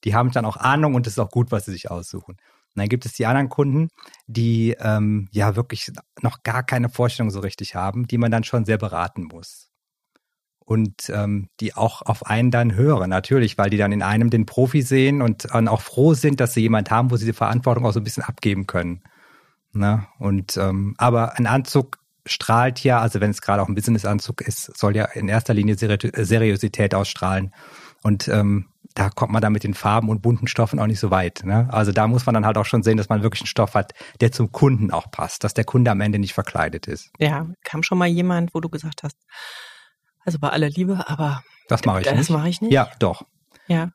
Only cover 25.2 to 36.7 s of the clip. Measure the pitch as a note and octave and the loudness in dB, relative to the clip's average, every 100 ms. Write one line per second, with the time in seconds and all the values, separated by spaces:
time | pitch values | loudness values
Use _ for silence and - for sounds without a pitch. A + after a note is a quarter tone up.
25.2 | G2+ A2 - G#2+ G#2 G#2 A2 G2+ - - | 0 0 2 0 2 0 0 0 -2 -2
26.2 | G2 A2+ A2+ G2 G#2+ - G2+ G2 G2 - | 2 2 4 2 -2 0 0 2 -2 -4
27.2 | F#2 F#2+ F#2+ _ - - - _ G#2+ G#2 | -2 -2 -4 _ -20 -20 -20 _ 0 0
28.2 | - G#2+ G2+ G2+ F#2 _ - - G2+ - | 2 2 2 0 -4 _ -16 -2 -2 0
29.2 | B2 A2 G#2+ G#2 G#2 G2 G#2+ G#2+ A2 G#2+ | -2 0 2 0 -2 -2 0 2 0 0
30.2 | A#2 A#2 A#2 - A2+ C#3+ G#2+ G#2+ G#2 F#2+ | 0 0 -2 0 0 2 0 0 0 0
31.2 | F2+ - F2+ G#2+ B2 A2 G#2 G2+ A2 B2 | 0 -6 0 2 2 2 2 2 2 2
32.2 | B2 A2+ A2 G#2+ G#2 A#2+ A2+ A2 G2+ G#2+ | 2 2 2 0 0 2 2 2 2 0
33.2 | G#2+ - - - G#2 G#2+ G2 - - - | 0 -4 -6 0 0 0 -2 -10 -20 0
34.2 | A#2 - A#2 - C#3+ B2 G#2 D#2+ - - | 0 2 -4 2 2 4 0 -2 -6 -8
35.2 | D#2+ - G#2 - G#2+ B2+ A#2+ G2+ G#2 G#2 | -8 -6 -4 -2 0 4 4 2 0 0
36.2 | G2 - - - D#2 | -2 -4 -4 -2 -4